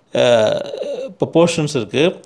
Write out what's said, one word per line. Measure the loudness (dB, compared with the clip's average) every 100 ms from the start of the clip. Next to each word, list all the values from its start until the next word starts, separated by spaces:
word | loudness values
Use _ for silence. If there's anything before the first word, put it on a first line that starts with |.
| _ 0
ஆ, | 2 4 2 0 -6 -10 -8 -10
இப்போ | -12 -6 -2
போர்ஷன்ஸ் | 2 2 2 -4 -4
இருக்கு. | -4 0 0 -2